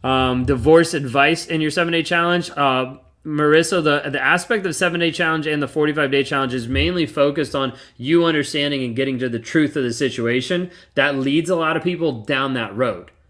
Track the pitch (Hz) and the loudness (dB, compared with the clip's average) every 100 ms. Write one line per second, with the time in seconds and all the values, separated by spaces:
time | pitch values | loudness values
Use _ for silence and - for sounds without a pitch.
0 | 127 131 131 127 127 131 127 165 165 160 | 0 2 2 0 0 2 6 6 6 -2
1 | 135 131 143 165 - 160 156 165 170 170 | -2 2 2 2 -2 -2 0 0 0 0
2 | 160 170 175 175 170 - 143 131 131 139 | 0 0 2 0 -2 0 2 2 -2 -10
3 | _ _ 160 147 151 156 165 180 151 147 | _ _ -8 0 4 4 4 0 2 0
4 | 143 135 131 175 - 226 185 151 180 170 | -2 -2 0 0 0 -4 -2 -2 -2 0
5 | 170 - 165 160 151 151 139 156 151 151 | -2 0 -2 -2 -2 -2 -2 0 0 0
6 | 139 139 135 143 131 127 117 135 156 180 | 0 0 0 -2 -2 -4 -2 0 0 0
7 | 151 - 143 143 135 143 135 123 - - | -2 2 2 2 -4 -2 -4 -6 -20 -10
8 | 127 170 170 156 143 151 143 139 123 113 | 0 2 4 0 -2 -2 -2 -2 -4 -2
9 | 135 127 127 117 - 160 147 151 123 117 | -2 -2 -4 -6 -2 0 0 0 -4 -2
10 | 135 117 117 123 127 175 180 - - - | -2 -2 -2 -2 -2 -4 -4 -12 -6 -2
11 | 139 139 135 151 165 175 160 160 175 170 | 0 0 0 0 0 -2 0 -2 -2 -2
12 | 160 120 104 135 135 127 107 101 123 90 | -2 -4 -2 -2 0 -2 -4 -2 -2 -4
13 | 85 _ | -12 _